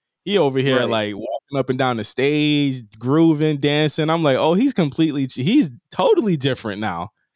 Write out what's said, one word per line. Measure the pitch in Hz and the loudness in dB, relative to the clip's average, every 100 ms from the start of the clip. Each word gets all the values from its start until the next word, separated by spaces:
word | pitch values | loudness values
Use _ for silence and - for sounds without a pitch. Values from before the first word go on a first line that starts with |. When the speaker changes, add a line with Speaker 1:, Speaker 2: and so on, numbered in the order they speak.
| _ _ | _ _
Speaker 1:
He | - 196 | -4 0
over | 143 131 | 2 0
here, | 135 127 | 0 0
Speaker 2:
Right. | 120 | 0
Speaker 1:
like, | 110 104 101 | -2 -4 -8
walking | 107 101 - 139 | -10 -10 -8 -6
up | 131 | -2
and | 127 | 0
down | 131 117 | 0 -2
the | |
stage, | 107 - 135 151 151 147 143 131 110 110 | -4 -2 0 2 0 2 0 -4 -10 -10
grooving, | 120 151 165 151 156 147 | 0 2 4 4 0 0
dancing. | 143 147 151 - 156 | 0 2 0 0 0
I'm | 165 | 0
like, | 156 127 | 2 2
"Oh, | 143 | 2
he's | 180 269 | 2 2
completely | - 151 131 160 139 135 | 0 -2 0 0 0 -4
ch-, | |
he's | - 131 277 185 120 _ | -4 2 2 2 -4 _
totally | - - 381 220 160 | -2 2 2 2 0
different | 131 123 113 101 | -2 -4 -6 -6
now." | 107 85 87 _ _ | -6 -6 -10 _ _